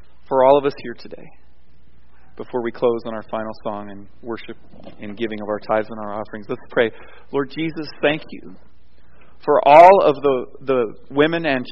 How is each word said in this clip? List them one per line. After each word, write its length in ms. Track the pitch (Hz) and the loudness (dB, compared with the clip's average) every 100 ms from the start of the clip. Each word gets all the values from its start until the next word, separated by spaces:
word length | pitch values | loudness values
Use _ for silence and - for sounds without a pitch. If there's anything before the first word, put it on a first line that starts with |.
| - - - | -16 -16 -2
for 180 | 135 131 | 4 6
all 100 | 143 | 6
of 80 | |
us 80 | 139 - | 4 -4
here 120 | 123 117 | -8 -12
today 300 | 107 - - - - - - - - - - - - - | -12 -14 -16 -16 -16 -16 -16 -16 -16 -16 -16 -16 -14 -14
before 260 | 113 131 | -8 -6
we 100 | 117 | -6
close 280 | 117 127 117 117 | 0 0 0 -4
on 80 | |
our 80 | 110 104 | -10 -8
final 220 | 113 110 107 | -8 -8 -8
song 260 | 113 104 104 | -8 -8 -10
and 160 | 98 101 - | -14 -14 -14
worship 340 | 123 110 - 113 - - - - | -10 -10 -10 -16 -16 -16 -16 -14
and 160 | 104 101 | -12 -6
giving 240 | 113 107 | -6 -4
of 60 | 104 | -6
our 100 | 104 | -6
tithes 300 | - 110 107 | 0 -2 -2
and 100 | 113 | -6
our 140 | 104 104 | -8 -8
offerings. 280 | 107 110 98 | -10 -12 -10
Let's 140 | 127 - | -10 -4
pray. 200 | - 117 - - - - | 0 0 -2 -14 -16 -6
Lord 200 | 139 139 - | -4 -4 -4
Jesus, 320 | 160 156 147 - | -6 -6 -12 -2
thank 220 | 147 156 - | 0 0 -6
you 260 | - - 92 - - - - - - - - | -14 -14 -16 -16 -16 -16 -16 -16 -16 -16 -6
for 160 | - 147 - | 2 4 10
all 360 | 151 175 196 | 12 12 10
of 120 | - 135 | 6 4
the, 300 | 139 131 - - | 2 0 -2 -8
the 320 | 131 131 110 - - | -2 0 0 -4 -4
women 340 | 139 156 170 | 2 2 2
and 220 | 160 135 123 | 0 -2 -2